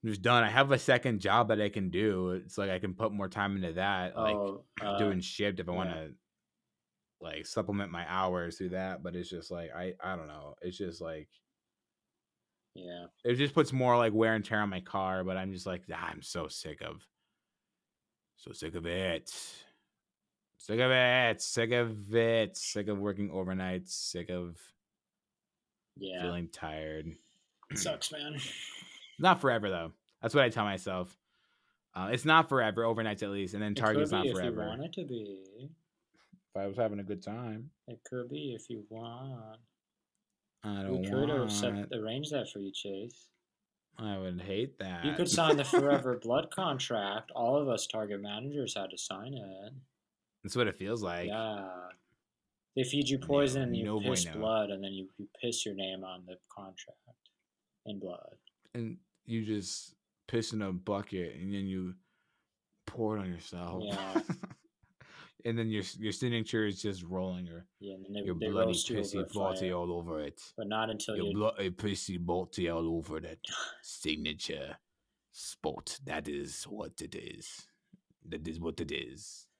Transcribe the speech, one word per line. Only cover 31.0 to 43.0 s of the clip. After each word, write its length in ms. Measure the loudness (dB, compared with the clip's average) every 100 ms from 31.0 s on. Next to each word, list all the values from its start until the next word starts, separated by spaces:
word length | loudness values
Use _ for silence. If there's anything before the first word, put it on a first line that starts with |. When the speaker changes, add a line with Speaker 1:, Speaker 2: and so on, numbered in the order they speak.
| -4 -8 _ _ _ _ _ _ _
Speaker 1:
Uh, 160 | -6 -2
it's 120 | 0
not 240 | 8 8 8
forever, 340 | 4 4 4
overnights 400 | 2 4 0 0
at 60 | -2
least, 240 | 0 -2
and 80 | -2
then 100 | 0
Speaker 2:
It 40 | 4
Speaker 1:
Target's 340 | 4 4 4
Speaker 2:
could 120 | 2
be 60 | 2
Speaker 1:
not 100 | 2
Speaker 2:
if 60 |
you 80 | 0
Speaker 1:
forever. 140 | -2 -4
Speaker 2:
want 160 | -4
it 80 | -6
to 100 | -6
be. 640 | -6 -6 -8 -10 -14 -16 -18 -18 _ _ _ _ _ -20 _
Speaker 1:
If 60 | -4
I 100 | -4
was 100 | 0
having 240 | 0 0
a 40 |
good 180 | -6 -6
time. 480 | -6 -8 -6 -8 -12 _ -18
Speaker 2:
It 120 | -18
could 240 | -10 -8 -6
be 260 | -6 -6
if 160 | -8 -8
you 140 | -10 -10
want. 720 | -12 -10 -10 -10 -10 -12 -18 _ _ _ _ _ _ _ _ _ _
Speaker 1:
I 240 | -6 -4 0
Speaker 2:
We 140 | 0
Speaker 1:
don't 80 | 2
Speaker 2:
could 180 | 2 2
have 220 | 2 2
set, 220 | 2 0
Speaker 1:
want. 180 | 0 -4
Speaker 2:
arrange 380 | -4 -2 -4 -2
that 180 | -2 -4
for 100 | -6
you, 100 | -8
Chase. 560 | -6 -6 -6